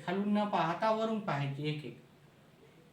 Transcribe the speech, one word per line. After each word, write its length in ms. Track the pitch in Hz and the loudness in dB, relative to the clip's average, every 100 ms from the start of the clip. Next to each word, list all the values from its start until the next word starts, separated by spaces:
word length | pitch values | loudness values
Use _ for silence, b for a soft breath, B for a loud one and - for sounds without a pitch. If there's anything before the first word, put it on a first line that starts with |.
| - | -4
खालून 260 | 196 208 | -2 2
न 120 | 208 208 | 2 2
पाहता 460 | 185 165 175 220 | 2 2 2 2
वरून 280 | 220 226 220 | 2 0 -2
पाहायची 500 | 190 143 139 139 151 | -2 -2 -2 -2 -4
एक 160 | 151 120 | -4 -6
एक. 180 | - - - - - - - - - - | -14 -20 -20 -20 -20 -20 -20 -20 -20 -20